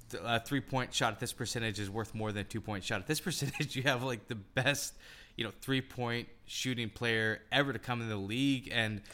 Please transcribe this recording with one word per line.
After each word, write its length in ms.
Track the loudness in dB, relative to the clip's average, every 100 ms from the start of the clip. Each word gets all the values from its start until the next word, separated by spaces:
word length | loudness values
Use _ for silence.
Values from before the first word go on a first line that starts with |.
| -10
th-, 140 | -6 2
a 140 | 2
three-point 520 | 2 0 2 0 0
shot 200 | 2 2
at 60 | 2
this 120 | -4
percentage 460 | -2 -2 0 0 0
is 100 | -2
worth 240 | -2 -2 -2
more 160 | 0
than 100 | 0
a 20 |
two-point 400 | -2 -4 -2 -4
shot 160 | 0 -2
at 60 | 0
this 120 | 0
<laughs> 80 | 0
percentage. 480 | -2 -2 -2 -2 0
You 80 |
have, 180 | 2 2
like, 240 | 2 -2 -4
the 80 | -8
best, 600 | -4 2 2 2 -2 -8 -18 -20 -14 -4
you 80 |
know, 80 | -4 -4
three-point 640 | 0 0 0 -4 -2 -2 -4 -12 -10
shooting 420 | -4 -2 0 -2
player 540 | 0 2 4 4 0 0
ever 200 | 2 4
to 60 | 2
come 220 | -2 -2
in 80 | 0
the 80 | -2
league, 520 | 0 2 4 2 0
and 280 | 0 2 0 -4